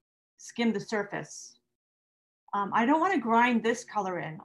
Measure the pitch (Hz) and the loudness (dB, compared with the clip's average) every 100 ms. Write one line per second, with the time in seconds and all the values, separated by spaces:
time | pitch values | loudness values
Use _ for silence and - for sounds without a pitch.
0 | _ _ _ _ - - 233 202 - 214 | _ _ _ _ -10 -2 0 0 -2 -4
1 | 202 160 156 - - _ _ _ _ _ | -4 -8 -10 -14 -20 _ _ _ _ _
2 | _ _ _ _ _ 302 285 220 233 320 | _ _ _ _ _ -4 0 2 4 4
3 | 370 359 226 233 240 233 226 240 - 214 | 2 2 2 4 4 2 2 -2 -4 -4
4 | 190 175 156 156 | -2 -4 -6 -6